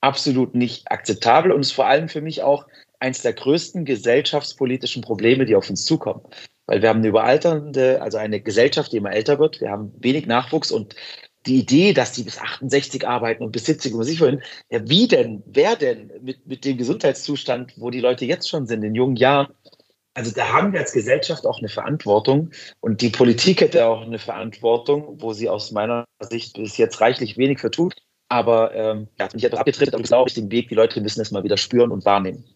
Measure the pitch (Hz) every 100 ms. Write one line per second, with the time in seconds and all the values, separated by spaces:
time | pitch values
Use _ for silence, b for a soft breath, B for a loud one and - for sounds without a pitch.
0 | 135 139 - 131 123 123 123 - - -
1 | - - 117 127 175 156 139 - 110 143
2 | 160 156 156 156 - 143 - b b _
3 | 131 127 123 110 131 160 - 185 147 120
4 | 107 120 - 147 - - 131 127 127 -
5 | 117 107 110 131 127 104 - 95 - 160
6 | - - - B B _ - 104 110 110
7 | 110 104 110 143 170 160 147 135 131 131
8 | - 110 107 104 104 101 127 160 143 113
9 | 101 101 110 143 156 - 104 101 104 -
10 | 120 143 - 117 127 156 - 113 107 -
11 | B B B _ - 131 113 135 196 170
12 | 123 - 120 - - - 135 139 139 135
13 | - 123 113 110 120 120 - 156 139 113
14 | 113 160 151 143 B B _ 120 107 160
15 | 233 147 117 107 - 104 170 233 139 110
16 | 101 90 127 131 - 127 139 127 120 185
17 | - 131 - 143 - 123 123 - 113 123
18 | 123 123 123 175 - 165 123 113 107 110
19 | 127 127 127 143 143 _ _ _ _ _
20 | _ - 117 113 110 131 190 190 139 -
21 | 107 139 - 160 113 - 107 - - 151
22 | - 101 110 139 165 B B B - 104
23 | 120 107 123 120 - 185 - - 117 110
24 | 113 113 - 104 110 - 120 117 120 147
25 | 151 98 113 107 110 98 - 107 110 120
26 | 120 _ 107 117 - - 107 - 113 -
27 | 113 127 113 104 131 139 113 - 175 -
28 | _ _ _ 123 117 113 113 107 110 107
29 | 107 _ 98 - 123 117 131 135 139 -
30 | 117 120 127 - 104 113 117 107 113 -
31 | 104 113 107 101 98 98 - 120 120 98
32 | 95 101 95 90 -